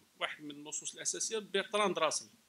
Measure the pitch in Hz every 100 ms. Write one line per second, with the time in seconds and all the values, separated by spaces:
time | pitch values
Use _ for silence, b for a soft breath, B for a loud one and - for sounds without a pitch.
0 | _ - 170 - 151 147 147 - - 165
1 | 147 175 - 220 190 196 185 208 202 165
2 | 151 - - -